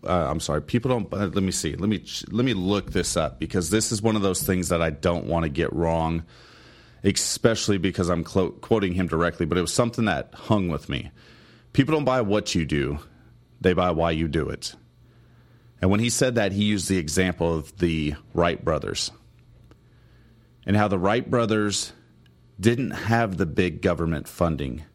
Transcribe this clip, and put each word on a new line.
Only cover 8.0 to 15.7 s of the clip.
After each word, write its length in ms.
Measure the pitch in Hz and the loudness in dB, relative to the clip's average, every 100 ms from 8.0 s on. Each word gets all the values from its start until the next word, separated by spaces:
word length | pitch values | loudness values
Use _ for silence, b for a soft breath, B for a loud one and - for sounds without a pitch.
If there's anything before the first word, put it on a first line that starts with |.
| 87 | 0
I'm 160 | 87 | 0
clo-, 280 | 80 98 92 | 0 0 0
quoting 420 | - - 113 98 | -4 0 2 2
him 140 | 90 90 | 0 0
directly, 360 | 80 85 82 | 2 0 0
but 140 | 82 87 | -2 0
it 40 | |
was 120 | 85 | 0
something 300 | - 120 113 110 | 0 0 0 0
that 260 | 78 60 | 0 -4
hung 360 | - - 107 90 | -14 0 0 0
with 200 | 76 - | -4 -4
me. 220 | 69 - - B B B B B | -8 -8 -16 B B B B B
"People 220 | - 135 | 0 2
don't 100 | 156 | 2
buy 160 | 135 127 | 2 0
what 340 | 107 107 101 | 2 0 0
you 100 | 95 | -2
do, 360 | 76 76 67 73 B B B B _ _ | 0 0 -2 -4 B B B B _ _
they 120 | 95 | 2
buy 180 | 90 90 | 4 2
why 220 | 80 82 | 2 0
you 160 | 82 82 | 0 0
do 200 | 78 69 | -2 -2
it." 280 | - - - - _ b b b b b b b | -6 -10 -14 -20 _ b b b b b b b